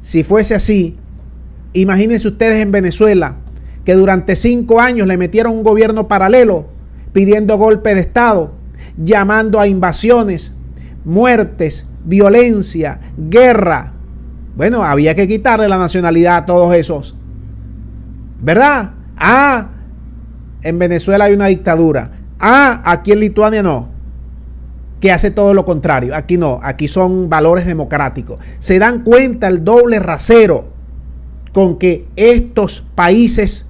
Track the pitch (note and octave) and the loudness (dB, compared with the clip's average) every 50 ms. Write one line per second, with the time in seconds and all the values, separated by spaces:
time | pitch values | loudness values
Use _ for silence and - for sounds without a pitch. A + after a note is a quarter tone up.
0 | - - - E3 D#3 - F#3+ G#3+ G#3+ - A3+ G3 - - G#3+ G3+ F3+ E3 D#3+ - | -14 -2 -2 -2 0 2 2 0 2 2 0 -2 0 0 0 0 0 -2 -4 -12
1 | - - - - - - - - - - - - - - - F#3 F#3+ G3 F#3+ F#3+ | -18 -20 -20 -20 -20 -20 -20 -20 -20 -20 -20 -20 -20 -6 -2 0 0 2 2 2
2 | G3+ A3 A#3 A3 - G#3+ G3+ - A3+ A3+ A3 G#3+ A3 G3+ G3 G#3 F#3+ F3+ D#3+ - | 2 0 0 0 -2 -4 -2 0 0 0 2 0 0 0 0 0 0 -2 0 2
3 | G#3+ G#3+ G#3 F#3 E3 C#3 C3+ - - - - - - - - - - - F#3 F#3+ | 2 4 4 2 0 0 -6 -10 -16 -16 -16 -16 -16 -16 -16 -10 -2 2 4 4
4 | F#3+ G3 F#3+ F#3 - - F#3+ - - A#3 A#3+ A#3+ A#3+ A#3 A3+ A3+ A#3 B3+ B3 A#3 | 4 4 2 0 0 -2 -4 0 0 0 0 0 2 2 4 4 4 2 2 0
5 | G3+ F#3+ F#3 F3+ F3+ E3+ F3 G#3+ A#3 A#3 A3+ A3+ A3 A3 G#3+ G#3+ A3 G#3+ G#3+ A3 | 0 0 0 0 -2 0 0 0 0 0 -2 0 2 2 4 4 4 2 2 -2
6 | G#3+ - G#3+ G3 F#3+ F#3+ A3 B3+ B3 A3+ F#3+ E3 D3 - - - - - - - | -2 0 0 0 2 4 6 6 6 4 2 -2 -4 -8 -16 -18 -18 -18 -18 -18
7 | - - - G3 G3 G3 G#3 G#3+ G#3+ G3+ A3 G3+ G#3 A3 G#3+ G#3 G#3+ A3 G#3 F#3+ | -18 -2 0 2 4 4 4 2 2 0 0 2 4 4 2 2 2 0 0 0
8 | F3 - - A#3+ A#3+ A#3+ A3 F#3+ D#3+ D3+ - - - - - - - - - - | 0 0 0 2 2 2 2 0 0 -4 -8 -16 -18 -18 -18 -18 -20 -18 -12 -8
9 | D#3+ E3 A3 G#3 G3 G3 G#3 A3 A3 A3 G3+ G#3+ G#3 G3+ G3 F#3+ F3+ F3+ D#3+ - | 0 2 2 2 4 2 2 0 0 2 2 2 2 2 2 0 0 -2 -2 -2
10 | - A3 A#3+ A#3+ A3+ G3+ F#3 D#3 - - - - - - - - - - - - | 2 2 4 4 2 0 -4 -6 -8 -12 -16 -16 -16 -16 -16 -18 -18 -18 -18 -14
11 | - D#3 E3 F#3+ A#3 B3 B3 A3+ G#3 - - - E3+ D#3 C#3+ - - - - - | -8 -2 0 2 4 4 4 2 2 -2 -2 -4 -4 -4 -4 -8 -14 -16 -16 -14
12 | - D#3+ F3 G3 G3+ G3 G3+ A#3+ A#3+ A#3+ A3+ G#3 F#3+ - - E3 D#3 C#3+ C3 - | -6 -2 2 4 4 6 6 6 4 4 2 0 -2 -4 -4 -6 -6 -6 -6 -10
13 | - - - C#3 D#3 D#3 E3+ A3+ B3+ B3+ A#3+ A3 G3+ F3+ D#3+ C3 - - - - | -14 -16 -12 -10 -8 2 4 6 6 6 6 4 2 0 0 -2 -4 -8 -14 -16
14 | - - - - - - - - - - - - D3 G3+ A#3+ A#3+ G3+ D#3+ C#3+ C#3+ | -16 -16 -16 -16 -16 -16 -16 -16 -16 -16 -6 -2 -2 0 0 0 0 0 2 2
15 | D3 D#3 D#3+ E3 G3+ F#3 G#3+ A3 G3+ C4 A#3 G#3+ G#3+ G#3 F#3+ F#3 F#3 E3+ - F#3 | 2 2 2 2 0 0 0 -2 0 0 2 2 2 0 2 0 0 0 -2 -2
16 | F3+ E3+ E3 E3 E3+ F3 F3 E3+ - - F3 F3 F3 E3+ F3 E3+ D#3+ - F3 C#3+ | 0 2 2 4 4 4 4 2 2 2 2 2 4 4 4 2 2 0 -4 -8
17 | C3 - - - - - - - - - - - - - - - - - - - | -8 -12 -16 -18 -18 -16 -16 -16 -16 -16 -16 -16 -16 -16 -16 -16 -16 -16 -16 -16
18 | - - - - - - - - - C3 E3 G#3 C4 C#4+ D4 C4 G#3+ F#3+ - - | -16 -16 -16 -16 -16 -16 -14 -8 -2 0 2 4 4 4 2 0 -4 -8 -12 -16
19 | - - - - D3+ F3 A3+ C4 C#4 C#4+ C4+ A#3 G#3 - - - - - - - | -20 -18 -10 -2 0 2 4 4 4 2 2 0 -4 -8 -14 -18 -18 -18 -18 -18
20 | - - - - - - - - - - - - - D#3 E3 F3 F3+ F3 F3 E3+ | -18 -18 -18 -18 -18 -18 -18 -18 -18 -18 -18 -12 -8 -6 -2 0 0 0 0 -2
21 | - - G3 G3+ G#3 G3+ G3+ G3+ G3+ G3 F#3+ - - F3+ E3+ D#3+ E3 D#3+ D3 C3 | 0 0 2 2 4 4 4 2 4 2 0 0 0 0 2 2 2 2 2 0
22 | A2+ - - - - - - - - G#3+ A#3+ C4+ C#4+ C4+ A#3+ - - E3+ F3 F3 | -4 -8 -14 -16 -18 -18 -12 -2 2 4 4 6 4 4 2 0 0 0 0 0
23 | - G3 G#3 G#3 G#3+ G#3 G3+ G#3 G#3+ G#3+ A3 G#3+ G3+ F#3 D3+ B2+ B2 - - - | 2 2 2 2 2 0 2 2 0 2 2 0 0 0 -2 -2 -6 -10 -14 -14
24 | - - - - - - - - - - - - - - - - - - - - | -14 -14 -16 -16 -16 -16 -18 -18 -18 -16 -16 -16 -16 -16 -16 -16 -18 -16 -14 -2
25 | - F#3+ F3+ E3+ - G3+ - - G3+ G3+ G3+ G3 F3+ - F3 D#3 B2+ E3+ D3+ C3 | 2 2 2 2 2 0 0 2 2 4 4 2 2 0 -2 -2 0 0 0 0
26 | B2 B2 C#3 D#3 D3+ - F3 F3 E3+ D3+ B2+ - - C#3 C3+ - D3+ C#3+ - F#3+ | -2 -4 -6 -8 -4 -2 -2 0 0 0 -2 -4 -6 -8 -6 -6 -6 -4 -2 0
27 | F#3 F#3 F#3 F#3 F#3 E3+ D#3+ D#3 D3+ D#3+ E3+ F3 F3 F3 F3 D#3+ D3 C3 C#3+ C#3+ | 0 0 0 -2 -2 0 0 2 4 4 2 2 0 -2 -4 -4 -6 -4 -4 -4
28 | C#3+ C3+ - C3+ A#2 - A#2 A2+ - - - - - - - F#3 G3+ A3+ B3 A#3+ | -4 -4 -6 -10 -12 -14 -14 -16 -16 -18 -18 -16 -4 0 2 2 2 2 0 -2
29 | A#3+ A3 A#3 B3 C4+ C4 A#3 E3 G3 F#3+ F#3+ F3 D#3+ F3+ A3+ A#3+ A#3+ A#3+ A#3 G#3+ | 0 4 4 4 4 2 -2 -2 -2 0 0 0 2 4 4 6 6 4 2 -2
30 | F#3+ F3 E3 - - - A#3 A#3 A3 G3+ E3 A#2+ - - - - - - - - | -2 -4 -6 -6 0 4 6 6 6 6 4 0 -2 -10 -16 -18 -18 -18 -18 -16
31 | - - - - - - - - - - - G3 G3 F#3 E3+ - F#3+ F#3 F3 D3+ | -16 -16 -16 -16 -18 -18 -18 -18 -18 -6 0 0 0 0 0 0 0 -2 -2 -2
32 | - - - - G3+ A#3 A#3+ A#3 A#3 A#3 - - G3+ F3+ - - - - - - | -6 -14 -4 0 4 4 4 4 2 -2 -2 -2 -2 -2 -4 -10 -16 -12 -4 0
33 | F3+ F3 F#3 A3+ A#3+ A3+ - - G#3 G3 - - - - | 2 4 4 4 4 2 2 0 -2 -2 -4 -6 -12 -18